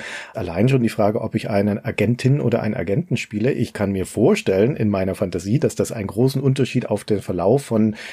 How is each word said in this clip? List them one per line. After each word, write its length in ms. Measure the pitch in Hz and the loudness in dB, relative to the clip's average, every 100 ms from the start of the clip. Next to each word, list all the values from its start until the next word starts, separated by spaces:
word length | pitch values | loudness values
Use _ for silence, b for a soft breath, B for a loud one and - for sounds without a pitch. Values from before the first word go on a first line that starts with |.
| B B B - | B B B -8
Allein 340 | 87 85 120 | -4 2 4
schon 140 | 135 | 4
die 60 | 113 | 2
Frage, 300 | - 101 110 | 2 0 0
ob 140 | 110 | -2
ich 160 | 113 - | -4 0
einen 340 | 101 101 101 | 0 2 0
Agentin 560 | 117 - 104 123 131 143 | -4 0 0 2 2 2
oder 220 | 123 113 | 2 0
einen 140 | 107 98 | 0 -4
Agenten 420 | 90 104 175 123 | -2 -2 -2 -4
spiele. 340 | - 104 123 | -4 -2 0
Ich 220 | 139 120 | 0 -2
kann 180 | - 98 | -2 -2
mir 140 | 95 87 | -2 -2
vorstellen, 720 | - 139 214 - 95 117 - | 2 2 2 2 2 2 2
in 120 | 107 | 0
meiner 260 | 98 95 90 | 0 -2 -2
Fantasie, 440 | 95 90 95 131 | -4 -4 -2 0
dass 160 | 120 - | 0 -2
das 160 | 98 | -4
einen 160 | 113 98 | -4 -4
großen 320 | 110 131 139 | 0 0 2
Unterschied 460 | 135 135 127 127 - | 0 0 0 -2 -2
auf 180 | 104 | -4
den 160 | - 101 | -2 -4
Verlauf 460 | - 90 92 131 - | -2 0 2 2 2
von 300 | 113 110 107 B | 0 0 -2 B